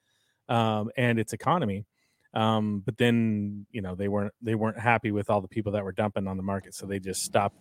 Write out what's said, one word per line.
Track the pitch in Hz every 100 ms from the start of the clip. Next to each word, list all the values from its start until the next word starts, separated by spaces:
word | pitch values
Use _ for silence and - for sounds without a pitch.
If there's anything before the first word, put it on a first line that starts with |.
| _ _ _ _ -
um, | 120 113 107 110 -
and | 123 113
its | 107
economy." | 113 135 175 117 98 - _ _ _ _
Um, | 117 110 110 107 104
but | 98 107
then, | 120 117 113 104 101 101 101
you | 113
know, | 92
they | 90 101
weren't, | 104 101 -
they | 117
weren't | 110 110 107
happy | 117 113 110
with | 104 101
all | 104
the | 95
people | 113 104
that | 104
were | 98
dumping | 92 107 104 95
on | 95
the |
market, | 98 98 -
so | - 95
they | 98
just | 92 90
stopped | - 113 101 -